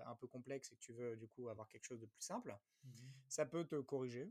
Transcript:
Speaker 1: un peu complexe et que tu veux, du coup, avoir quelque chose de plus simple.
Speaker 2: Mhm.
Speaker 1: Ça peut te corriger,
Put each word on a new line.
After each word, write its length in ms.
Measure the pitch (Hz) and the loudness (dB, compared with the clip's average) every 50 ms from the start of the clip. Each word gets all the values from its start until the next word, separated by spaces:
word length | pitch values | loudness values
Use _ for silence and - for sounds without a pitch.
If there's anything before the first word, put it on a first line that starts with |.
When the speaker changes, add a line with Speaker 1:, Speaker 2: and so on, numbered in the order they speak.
| 117 | -4
Speaker 1:
un 80 | 120 117 | -6 -6
peu 140 | - - 123 | -4 -6 -6
complexe 420 | - 131 123 131 139 139 135 - | -6 -6 -2 -2 -2 -2 -2 -6
et 60 | - | -10
que 40 | - | -10
tu 120 | - - 117 | -12 -10 -6
veux, 240 | 113 123 120 113 | -2 0 0 0
du 100 | 113 113 | -2 -4
coup, 220 | 113 - - 123 117 | -8 -6 -4 -4 -2
avoir 180 | 110 107 110 | -2 -4 -6
quelque 200 | - - 117 - | -8 -10 -10 -6
chose 120 | - 127 113 | -4 -4 -4
de 80 | 113 | -4
plus 140 | 110 - - | -8 -8 -8
simple. 360 | - - 180 247 240 156 107 104 - _ _ _ - | -4 0 0 0 0 0 -6 -6 -10 _ _ _ -12
Speaker 2:
Mhm. 80 | 131 123 110 123 135 - - - - | -12 -12 -10 -12 -12 -12 -14 -8 -2
Speaker 1:
Ça 180 | - - 151 | 6 6 6
peut 180 | - - 165 170 | 6 6 2 4
te 160 | - - 147 | 4 4 2
corriger, 500 | 131 - 143 135 131 127 120 123 143 202 | 4 4 4 4 4 4 2 0 -2 -2